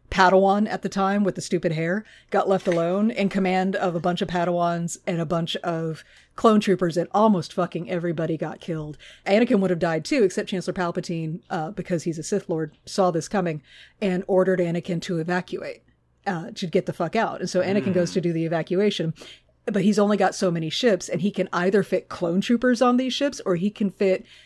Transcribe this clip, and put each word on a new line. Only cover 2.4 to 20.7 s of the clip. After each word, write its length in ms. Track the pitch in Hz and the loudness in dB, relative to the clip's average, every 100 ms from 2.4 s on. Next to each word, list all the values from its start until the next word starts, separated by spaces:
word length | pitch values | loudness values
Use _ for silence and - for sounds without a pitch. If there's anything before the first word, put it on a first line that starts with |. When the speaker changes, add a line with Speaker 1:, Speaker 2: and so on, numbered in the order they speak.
| 180 | 2
Speaker 1:
left 180 | 190 196 | 0 2
alone 440 | 170 170 190 220 | 0 2 2 0
in 160 | - 196 | 0 0
command 460 | 202 185 185 190 185 | 0 2 2 0 0
of 180 | 185 165 | -2 0
a 40 | |
bunch 220 | 175 175 | -2 -2
of 40 | 202 | -2
Padawans 720 | 175 175 175 170 170 170 - - | -2 0 0 0 -2 -4 -6 -6
and 140 | 170 | -4
a 40 | 160 | -2
bunch 300 | 170 170 - | -2 -2 -4
of 460 | 175 165 160 156 - - _ - | -4 -4 -4 -8 -14 -20 _ 0
clone 240 | 226 214 | 4 4
troopers, 380 | 208 180 175 175 | 4 2 0 0
and 100 | 165 | 0
almost 420 | 202 220 185 - | 2 4 4 0
fucking 360 | - 170 165 175 | -4 -4 -4 -6
everybody 460 | 180 175 160 160 160 | -4 -4 -4 -4 -4
got 220 | 156 - | -6 -8
killed. 380 | - 160 151 147 - - - | -8 -8 -8 -12 -18 -12 2
Anakin 320 | 202 240 208 | 4 4 4
would 100 | 190 | 2
have 60 | 175 | 2
died 240 | 170 160 | 0 -2
too, 200 | - 294 | 0 2
except 260 | 190 - 180 | 2 2 -4
Chancellor 240 | 185 180 | -4 -4
Palpatine, 680 | 185 175 180 165 165 160 175 - | -4 -4 -4 -6 -6 -6 -8 -6
uh, 180 | 180 156 | -6 -6
because 320 | 151 - 175 | -8 -4 -4
he's 140 | 175 160 | -4 -6
a 40 | |
Sith 260 | - 202 - | -4 -4 -2
Lord, 260 | 160 156 - - | -4 -4 -8 -8
saw 240 | - 180 | 0 0
this 160 | 165 - | 0 -2
coming 340 | 208 175 156 - - - _ | -2 -2 -6 -12 -20 -20 _
and 220 | 196 180 - | -2 -2 2
ordered 320 | 180 185 185 | 2 4 2
Anakin 400 | 170 170 175 170 | 0 -2 -4 -6
to 140 | - 165 | -4 -4
evacuate, 640 | 160 180 - 180 147 - _ _ _ _ 202 | -2 -4 -4 -8 -10 -14 _ _ _ _ -6
uh, 240 | 175 170 - | -6 -8 -8
to 100 | 175 | -2
get 220 | 185 - | -2 -2
the 60 | |
fuck 220 | - 165 226 | -4 -2 0
out. 240 | 185 - | -2 -4
And 100 | 180 | -2
so 120 | 180 | 0
Anakin 320 | 175 202 190 | 2 0 2
goes 160 | 185 175 | 0 0
Speaker 2:
Mm. 20 | 190 | 0
Speaker 1:
to 60 | |
do 120 | 170 | -2
the 120 | 165 165 | -2 -2
evacuation, 680 | 165 - 180 208 - 165 - - - _ _ - | -2 -2 0 2 0 -4 -6 -14 -20 _ _ -4
but 160 | 208 | 2
he's 160 | 196 208 | 2 4
only 200 | 202 202 | 2 4
got 180 | 185 - | 0 0
so 160 | 190 | -2
many 180 | 170 | -2
ships, 400 | 160 | -4